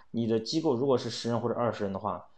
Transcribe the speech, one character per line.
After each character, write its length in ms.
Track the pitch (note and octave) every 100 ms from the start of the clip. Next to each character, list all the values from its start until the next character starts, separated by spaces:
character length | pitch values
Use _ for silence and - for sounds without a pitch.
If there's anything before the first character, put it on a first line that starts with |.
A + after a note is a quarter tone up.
| -
你 160 | A#2 A2+
的 140 | A2+
机 200 | A2+ D#3+
构 140 | D#3+
如 140 | A#2+ C#3
果 100 | B2
是 100 | B2
十 200 | G#2+ A#2
人 120 | A#2
或 80 | A#2
者 60 |
二 160 | A2+ A#2
十 140 | G2+
人 80 | G2+
的 80 | G2
话， 260 | G2+ F2+ -